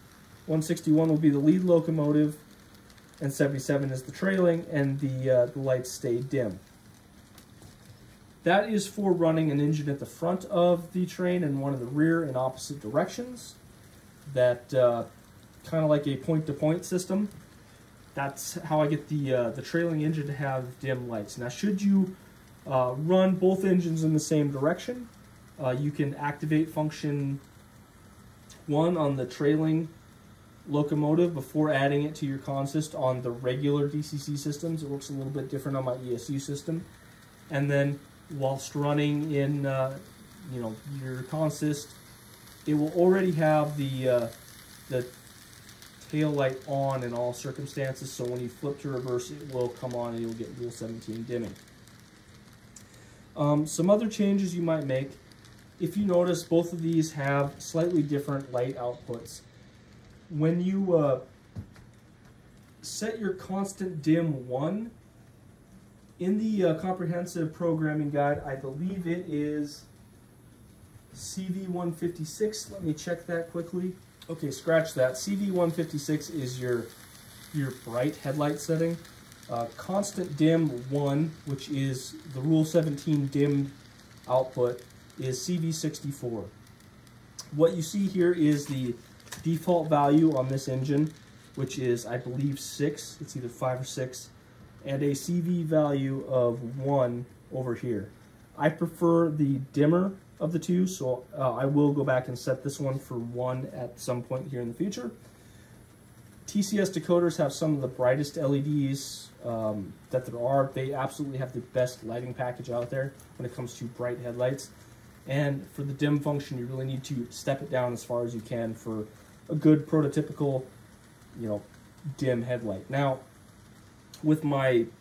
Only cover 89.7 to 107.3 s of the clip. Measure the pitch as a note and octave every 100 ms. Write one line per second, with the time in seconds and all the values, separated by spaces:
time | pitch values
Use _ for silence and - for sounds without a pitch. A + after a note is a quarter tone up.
89.7 | F3 D#3 D3 C#3+ D3+ D#3+ C#3 C3 C3+ -
90.7 | C3 C3+ C#3+ D#3 - - - - - B2+
91.7 | - B2+ A#2 G#2+ B2 B2+ B2+ C#3+ C3 -
92.7 | - C#3+ - - - D3 B2+ A#2+ - C3
93.7 | B2+ C3 - B2+ - - - - - -
94.7 | - C#3 C#3 C#3+ C#3 - F3 E3 F3 D#3
95.7 | D#3 D3 C#3 C3+ C3+ B2+ B2+ A#2+ A#2+ A#2+
96.7 | C3+ C3+ C#3+ B2 A#2+ B2+ - - C3 B2+
97.7 | A2+ B2 G#2+ F#2+ - - - - - D3
98.7 | D#3 E3 - E3+ E3 E3 D3+ C#3+ C3+ C3+
99.7 | C#3+ D3 F3 G3 F#3+ - - D#3+ E3 E3+
100.7 | F3+ F#3 - C3 B2 - B2 C3 A#2+ C#3
101.7 | C#3+ D3 C#3+ C3+ B2+ B2 B2 - B2+ C#3+
102.7 | - C3+ C3+ - A#2+ A#2 A#2+ B2+ B2+ C#3
103.7 | B2+ A#2+ - - B2 A#2 C3 C3+ C3 A#2
104.7 | A#2 G3 A3 A#3+ - - - - - -
105.7 | - - - - - - - - G#3 F#3+
106.7 | G#3 F#3 F3 D#3 F3 F3